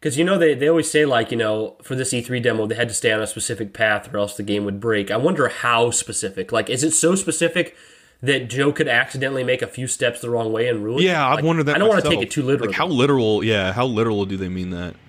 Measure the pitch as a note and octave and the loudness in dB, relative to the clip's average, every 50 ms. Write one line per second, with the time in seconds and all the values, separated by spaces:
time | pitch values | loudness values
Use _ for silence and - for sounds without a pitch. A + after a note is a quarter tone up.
0 | - - A#2+ D3 E3+ F3+ G3 F3+ E3+ D#3 C#3 B2+ C#3 D#3 E3 D#3+ D3+ - - D3+ | -6 -2 0 0 2 2 4 4 4 4 4 4 4 4 4 4 2 2 2 2
1 | D3+ C#3+ B2+ A2+ A2+ - B2 A2+ A2 G#2+ G#2+ A2 G#2+ G#2+ - - - - C3+ C3 | 2 4 2 2 0 0 -2 0 0 0 0 -2 -2 -6 -8 -14 -10 -6 -4 -4
2 | B2+ - B2+ A#2+ A#2+ - B2+ B2 A#2 A#2 A2 A2+ G#2+ G#2 G#2+ A2 A#2+ A#2 G#2+ - | -2 -2 -2 -4 -4 -4 -4 -4 -2 -2 -2 -2 -2 -2 -2 -2 -2 -4 -4 -2
3 | - A2+ A2 A2 G#2+ G#2 - A2 - - A2+ G#2 A2 G2 - - A2 G#2+ G#2 G2+ | 0 0 0 0 -2 -4 -6 -6 -6 -6 -6 -6 -8 -10 -4 -2 0 0 0 -2
4 | - - - G2+ G2+ G2+ - - G2+ G#2 G2+ G2+ G2+ G2+ G2 G2+ A2 A#2 G#2+ G#2 | -4 -4 -2 -2 -2 -2 -4 -6 -4 -2 -2 -2 -2 -2 -4 -2 -2 0 0 0
5 | G2 G2 G#2 A#2 C3+ F3+ F3 D3 C3 A2+ - - - A#2+ A#2 A#2 A#2+ A#2+ A2+ - | 0 0 0 0 2 2 2 2 0 0 0 -2 0 2 2 4 2 2 0 -2
6 | - - G#2 - A2 F#2+ - F#2+ F#2 - A#2 A2 A2 - B2+ A#2+ C#3+ D#3+ D#3 - | -4 -4 -6 -6 -6 -6 -6 -8 -6 -2 -2 -2 0 0 -2 0 0 0 2 2
7 | D#3+ E3+ F#3+ F#3+ - E3 D#3 - E3+ E3 - F3+ E3 - - - - - - _ | 4 4 2 2 0 -2 -2 0 0 0 0 -2 -4 -4 -8 -16 -20 -20 -20 _
8 | _ _ _ _ B2+ C#3 C#3 B2+ B2 A2+ A#2+ C3+ C#3 D3 C#3 - D#3 C3 A#2 A#2+ | _ _ _ _ -2 0 0 0 -2 -4 -2 0 0 0 2 0 0 2 2 2
9 | C3+ - - C3 C3+ C3+ C3+ C3 B2+ B2+ C3 B2+ B2+ - - B2+ B2+ B2 - - | 2 0 -2 -4 -4 -2 -2 -2 0 0 0 0 -2 -6 -6 -8 -6 -6 -2 0
10 | C3 A#2 A#2+ - - A#2 A#2+ A#2 A2+ A2 A2 A2 A#2+ B2 A#2 G#2 G#2 A2 A#2+ D3 | 0 0 0 -2 -4 -2 -2 -2 0 -2 0 0 0 0 0 -2 -4 -2 0 2
11 | F3+ F#3 F3 D#3 C#3 B2+ D3 D#3 D3 E3 E3+ D#3+ C#3+ C#3+ C#3+ D#3+ G3+ A3 G#3 F3+ | 2 2 2 2 2 2 2 2 2 2 2 2 2 2 2 4 4 4 4 4
12 | D3 D3 D3+ G2+ A2+ - - D3+ B2+ C3 C#3+ B2 A#2 G2+ F#2+ - D#3 F#3 D3+ A#2+ | 2 2 0 0 0 -2 -2 -2 0 0 0 0 0 -2 -2 -2 -2 0 2 2
13 | C3 C#3+ C#3+ C3 A2+ A2 G#2+ G2 F#2+ A2+ G#2+ G2+ F#2+ F#2+ F#2+ A#2+ B2+ C3 A2+ G#2+ | 4 4 4 4 4 2 2 2 2 2 2 2 0 0 0 0 0 0 2 0
14 | A#2 A#2 G#2+ G2+ G2 F#2+ G2 F#2+ F#2 F2+ F#2 F#2 F#2 F2+ F#2 F2 F2 F2 - - | 0 2 0 0 -2 -2 -4 -4 -4 -4 -4 -4 -4 -6 -6 -6 -8 -10 -12 -14
15 | - | -20